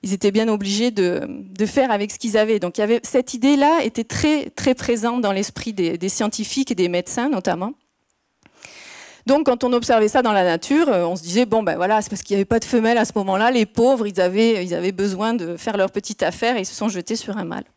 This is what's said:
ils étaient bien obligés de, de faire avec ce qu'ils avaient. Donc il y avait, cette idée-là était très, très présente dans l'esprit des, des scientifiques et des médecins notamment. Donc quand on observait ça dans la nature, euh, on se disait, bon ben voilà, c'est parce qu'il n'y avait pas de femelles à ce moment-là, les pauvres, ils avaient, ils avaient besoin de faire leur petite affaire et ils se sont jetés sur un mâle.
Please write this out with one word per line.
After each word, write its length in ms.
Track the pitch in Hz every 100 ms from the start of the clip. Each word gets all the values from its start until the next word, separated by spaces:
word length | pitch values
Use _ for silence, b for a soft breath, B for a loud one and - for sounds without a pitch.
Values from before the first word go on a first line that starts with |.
ils 80 | 202
étaient 200 | 190 202
bien 180 | 202 226
obligés 420 | 208 196 202 240
de, 300 | 214 180 175 -
de 360 | - 190 190 208
faire 260 | 277 254
avec 200 | 208 208
ce 80 | -
qu'ils 160 | 233 214
avaient. 240 | 214 214
Donc 180 | 180 -
il 40 |
y 20 |
avait, 160 | 208 233
cette 300 | - 262 254
idée-là 500 | 240 254 285 285 330
était 200 | 254 233
très, 460 | 226 - 302 302 -
très 240 | - -
présente 480 | 254 - 233 233 247
dans 100 | 208
l'esprit 400 | 196 208 - -
des, 260 | 202 170 170
des 120 | 190
scientifiques 640 | - 214 - 214 - 269
et 40 | 202
des 140 | 180
médecins 400 | 175 180 - 262
notamment. 420 | 233 190 170 196 294 _ _ _ _ _ _ _ B B B B B B B -
Donc 200 | 277 285
quand 180 | 240
on 80 | 247
observait 380 | 247 233 233 214
ça 120 | 277
dans 120 | 247
la 100 | 202
nature, 460 | 180 165 - 294 320
euh, 160 | 196 170
on 100 | 170
se 80 |
disait, 220 | 165 190 240
bon 180 | 226
ben 140 | 202 160
voilà, 240 | 180 214
c'est 80 | 208
parce 120 | 202
qu'il 140 | - 196
n'y 40 |
avait 40 | 196
pas 140 | 233
de 60 | -
femelles 320 | 240 220 233
à 80 | 226
ce 80 | 220
moment-là, 340 | 190 190 226
les 160 | 247 214
pauvres, 400 | - 240 262 208
ils 120 | 196
avaient, 460 | 185 196 226 214 180
ils 80 |
avaient 180 | 170 180
besoin 420 | 185 202 185 214
de 220 | 233 170 170
faire 220 | - 202
leur 120 | 226
petite 320 | - - 208
affaire 360 | 175 - 233 240
et 20 |
ils 60 | 190
se 100 | -
sont 140 | 214
jetés 260 | 202 170 226
sur 220 | - 202
un 80 | 170
mâle. 180 | - -